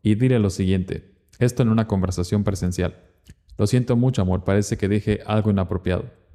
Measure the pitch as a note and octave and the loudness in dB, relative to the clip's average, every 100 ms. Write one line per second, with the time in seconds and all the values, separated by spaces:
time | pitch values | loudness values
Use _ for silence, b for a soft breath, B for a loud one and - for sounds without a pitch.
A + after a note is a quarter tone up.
0 | G#2+ G#2+ B2+ B2 G2+ - F#2 F#2+ F#2 - | 2 2 4 2 2 0 0 0 -2 -8
1 | - _ _ - B2 - A#2+ A2 A2 G2 | -10 _ _ -2 -2 2 2 2 0 0
2 | F#2 F#2+ G#2+ G#2+ G2+ G2 F#2 F2 F2+ - | -2 -2 -2 -2 -2 -2 -4 -2 -4 -6
3 | _ _ _ - _ - G#2+ B2+ A#2+ A#2+ | _ _ _ -20 _ -4 0 0 0 2
4 | B2+ B2+ F#2 F2+ - G2 G2+ A2 G2 G#2 | 2 0 0 0 0 0 0 -2 0 -2
5 | G#2 G#2 - G#2+ G#2+ G2 F#2 F#2 F#2 F2+ | 0 -4 0 0 2 0 0 -4 -2 -4
6 | B2+ - _ | -4 -16 _